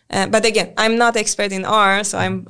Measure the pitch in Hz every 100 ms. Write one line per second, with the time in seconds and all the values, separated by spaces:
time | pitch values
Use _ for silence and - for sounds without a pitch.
0 | - - 196 220 226 208 170 - 220 226
1 | 233 233 214 - 202 190 190 214 196 196
2 | 202 196 185 190